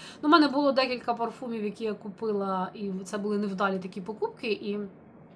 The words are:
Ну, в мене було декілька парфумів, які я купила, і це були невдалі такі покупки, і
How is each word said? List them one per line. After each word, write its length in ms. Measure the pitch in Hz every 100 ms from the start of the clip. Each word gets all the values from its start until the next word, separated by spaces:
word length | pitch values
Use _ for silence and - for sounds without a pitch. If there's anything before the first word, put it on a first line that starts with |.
| - -
Ну, 60 | 302
в 40 |
мене 160 | 330 294
було 240 | 269 285
декілька 420 | 262 262 247 240
парфумів, 500 | 220 233 - 240 226
які 200 | 208 202
я 100 | 220
купила, 760 | 208 214 185 220 202 196 190 185
і 160 | 226 202 190
це 140 | 196 208
були 200 | 208 208
невдалі 400 | 208 190 196 190
такі 220 | 185 202
покупки, 520 | 185 214 226 - 233
і 260 | 202 214 208 202 - - - -